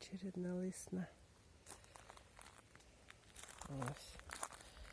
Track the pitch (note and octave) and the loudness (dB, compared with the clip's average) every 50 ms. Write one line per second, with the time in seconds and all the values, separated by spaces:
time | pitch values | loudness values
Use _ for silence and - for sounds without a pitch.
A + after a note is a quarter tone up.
0 | - - - F#3 G3 G3 F3+ F3+ F3+ F3+ F3+ F3+ F#3 F#3 F#3 - - - - F#3 | -4 -2 -2 0 2 2 4 6 6 8 8 8 8 6 4 2 0 2 4 4
1 | F3+ - - - - - - - - - - - - - - - - - - - | 4 4 0 -6 -14 -16 -16 -16 -16 -16 -16 -14 -10 -10 -10 -8 -10 -12 -12 -10
2 | - - - - - - - - - - - - - - - - - - - - | -10 -10 -10 -12 -12 -14 -12 -12 -12 -10 -10 -12 -14 -14 -14 -16 -14 -16 -16 -14
3 | - - - - - - - - - - - - - - C#3+ C3+ C3 B2+ D3 - | -14 -14 -14 -12 -14 -10 -8 -8 -8 -6 -6 -6 -2 0 2 4 4 4 4 2
4 | - - - - - - - - - - - - - - - - - - | -2 -6 -8 -8 -4 -4 0 0 0 0 -2 -4 -8 -10 -10 -8 -8 -8